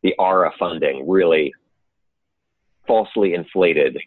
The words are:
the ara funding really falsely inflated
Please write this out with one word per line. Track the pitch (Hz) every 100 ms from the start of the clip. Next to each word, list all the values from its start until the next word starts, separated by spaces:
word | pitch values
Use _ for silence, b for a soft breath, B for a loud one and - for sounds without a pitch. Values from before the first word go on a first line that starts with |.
the | 92 -
ara | 92 95 85 -
funding | 90 82 76 67 69
really | 95 87 80 71 - _ _ _ _ _ _ _ _ _ _ _ _ -
falsely | 113 107 - 98
inflated | 87 82 92 90 78 69 65